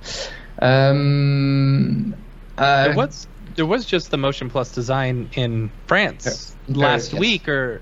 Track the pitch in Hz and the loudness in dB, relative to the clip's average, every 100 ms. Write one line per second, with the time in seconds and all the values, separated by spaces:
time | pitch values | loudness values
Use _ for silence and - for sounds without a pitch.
0 | - - - - - - 127 131 135 143 | -12 -10 -10 -12 -16 0 4 6 4 4
1 | 143 143 143 139 139 139 135 135 - 139 | 4 4 2 2 2 4 4 4 2 0
2 | - - - - - - 139 139 143 151 | -2 -8 -14 -18 -14 0 4 4 4 2
3 | 277 - - - - - 156 240 220 180 | 0 -4 -16 -16 -8 -2 0 0 0 -2
4 | - 143 139 135 127 135 120 - 120 135 | 0 0 0 -2 -4 -4 -2 -4 -2 0
5 | 131 123 110 135 120 113 110 - - 185 | 0 -2 -4 -4 -2 -2 -4 -8 0 2
6 | 190 - - - - - - 139 143 147 | 2 -2 -6 -6 -10 -14 -4 2 4 2
7 | - 151 220 202 - 139 127 104 | 0 -2 0 0 0 -2 -2 -4